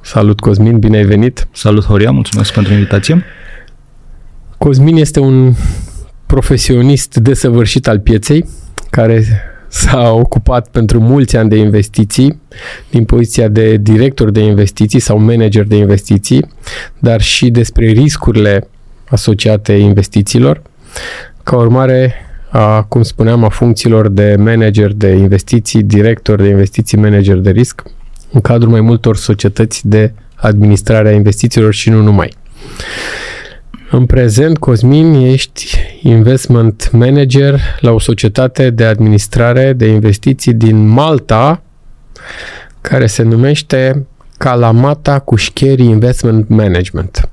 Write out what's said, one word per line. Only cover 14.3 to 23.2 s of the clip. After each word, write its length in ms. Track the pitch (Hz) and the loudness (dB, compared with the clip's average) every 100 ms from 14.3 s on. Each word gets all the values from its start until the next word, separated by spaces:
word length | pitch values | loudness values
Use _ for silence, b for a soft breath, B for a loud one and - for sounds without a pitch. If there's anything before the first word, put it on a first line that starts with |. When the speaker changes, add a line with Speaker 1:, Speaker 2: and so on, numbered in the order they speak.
Speaker 1:
de 100 | 107 | 0
investiții 600 | 107 104 101 - 107 131 | 2 2 0 -2 0 0
sau 180 | - 107 | 0 0
manager 460 | 110 117 110 107 | 2 2 0 0
de 120 | 104 104 | 0 0
investiții, 720 | 104 101 - 104 - 127 - - B B B - | 2 0 0 -2 0 -2 -2 -10 B B B -4
dar 220 | 120 113 | -2 0
și 300 | - - 123 | -2 0 0
despre 360 | 117 110 - 113 | 0 0 0 2
riscurile 840 | 110 147 151 - 110 104 98 - - - - - | 2 2 0 -2 0 0 0 -4 -20 -20 -20 -6
asociate 640 | 123 - 104 110 107 104 | -4 -2 -2 0 -2 0
investițiilor. 920 | 104 101 101 98 - 101 120 131 156 - _ B B B B B B | 2 4 2 0 -2 0 0 0 -2 -8 _ B B B B B B
Ca 140 | - 127 | -4 0
urmare 580 | 117 123 131 127 131 - B B B | 2 2 2 0 0 -4 B B B
a, 340 | 117 107 107 | 0 2 0
cum 200 | 104 117 | 0 -2
spuneam, 420 | 113 - | -2 0